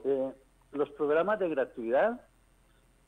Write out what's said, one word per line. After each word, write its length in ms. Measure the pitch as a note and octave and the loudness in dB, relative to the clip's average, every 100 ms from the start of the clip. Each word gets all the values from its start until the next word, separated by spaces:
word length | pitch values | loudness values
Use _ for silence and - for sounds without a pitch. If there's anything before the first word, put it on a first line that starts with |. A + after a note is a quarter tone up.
| C3 | -2
eh, 260 | C#3 C3+ - - _ _ | 0 -2 -6 -20 _ _
los 180 | C#3+ C#3 | -4 -4
programas 480 | - D3 D3+ F3+ G#3+ | -2 2 2 2 0
de 100 | F#3 | 0
gratuidad, 720 | D3 A#2+ - A2+ C3 G#3 B3 - _ _ _ _ _ _ _ | 0 -2 -4 0 2 2 -2 -12 _ _ _ _ _ _ _